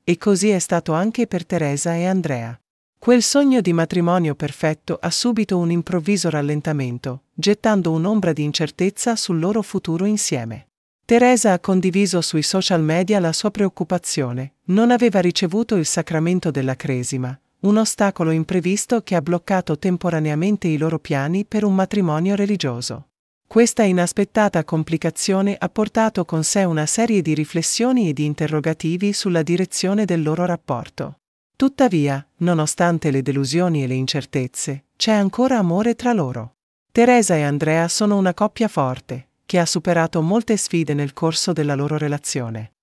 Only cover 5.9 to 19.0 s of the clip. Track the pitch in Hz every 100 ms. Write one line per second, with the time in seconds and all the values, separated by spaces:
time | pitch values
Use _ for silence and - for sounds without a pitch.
5.9 | 180 160 202 170 151 147 151 160 147 127
6.9 | 123 135 127 _ - 202 208 226 202 175
7.9 | 160 180 220 180 147 147 - 156 - 185
8.9 | - 240 226 - 165 175 220 196 185 -
9.9 | 165 202 214 - 139 113 113 - _ _
10.9 | _ - 233 247 247 214 180 - 185 185
11.9 | 185 202 175 165 160 147 190 - 175 156
12.9 | 165 185 208 165 160 214 202 196 - 180
13.9 | 180 - - 127 123 135 _ - 190 240
14.9 | 240 240 190 175 - 180 202 233 202 156
15.9 | - - 160 165 180 170 139 131 131 143
16.9 | 127 123 135 127 131 _ _ 196 214 220
17.9 | - 202 - 160 160 156 185 170 202 -
18.9 | 233